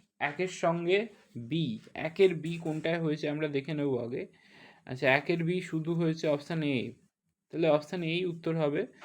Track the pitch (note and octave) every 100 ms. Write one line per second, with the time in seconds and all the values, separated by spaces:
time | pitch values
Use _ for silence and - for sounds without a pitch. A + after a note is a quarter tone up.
0 | _ - C#3+ D3 F#3 - E3+ E3+ E3+ G3
1 | A3+ - _ B2 A#2 E3 C#3+ A2 - -
2 | D#3+ F3 F#3+ D#3+ D#3+ E3+ E3 D#3 D#3+ E3+
3 | D#3+ D3+ D3+ D3 D#3 C#3+ C#3 D3+ C#3+ A#2+
4 | A#2 C3 G3 _ _ - - - - B2+
5 | C#3 C#3 - E3+ E3 F3+ F3+ D#3+ D#3 E3+
6 | E3 D#3+ D#3 D3 - E3 D3 B2+ A2 -
7 | _ _ _ _ _ D#3 E3 D3+ - F#3
8 | D#3+ F3 F3+ E3+ E3 D#3+ D3 D3+ B3 -